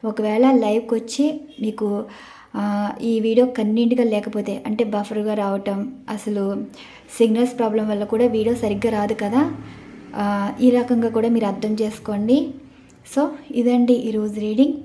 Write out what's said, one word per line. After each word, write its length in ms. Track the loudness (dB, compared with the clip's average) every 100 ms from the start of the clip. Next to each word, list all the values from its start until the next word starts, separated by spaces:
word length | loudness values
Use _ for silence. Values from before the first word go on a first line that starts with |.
ఒకవేళ 460 | -6 -4 -2 4 6
లైవ్కి 440 | 6 2 0 0
వచ్చి 460 | -4 -4 -2 -2 -2 -12 -8
మీకు, 420 | -6 -4 -4 -4 -6 -16 -20 -20 -12 -6
ఆ, 360 | -2 -2 -4 -4
ఈ 180 | -2 0
వీడియో 260 | 4 4 4
కన్వీనియంట్గా 580 | 2 0 2 2 4
లేకపోతే, 580 | 2 0 -2 -6 -4 -6 -4
అంటే 180 | 0
బఫర్గా 500 | 0 0 -2 -4 -2
రావటం, 580 | 0 0 -2 -2 -4 -6 -10 -10
అసలు 540 | -8 -4 -2 -2 -4 -8 -14 -20 -20 -18 2
సిగ్నల్స్ 400 | 4 4 2 0
ప్రాబ్లం 300 | 0 0 0
వల్ల 160 | -2
కూడా 220 | -2 2 2
వీడియో 280 | 2 0
సరిగ్గా 380 | 0 -2 0 0
రాదు 220 | 0 -2
కదా. 360 | -2 0 2 0 -2 -12 -18 -20 -20 -14 -4
ఆ, 360 | -2 -2 -4 2
ఈ 100 | 4
రకంగా 380 | 4 2 0 0
కూడా 200 | 0 2
మీరు 180 | 2 0
అర్థం 300 | -2 -4 -2
చేసుకోండి. 680 | -4 -4 -8 -4 2 2 2 -10 -18 -20 -20 -20 -6
So 140 | -2 -2 -4 -6
ఇదండి 380 | 0 2 4 4
ఈరోజు 480 | 4 2 -4 -4 -4
రీడింగ్. 320 | -4 2 2 2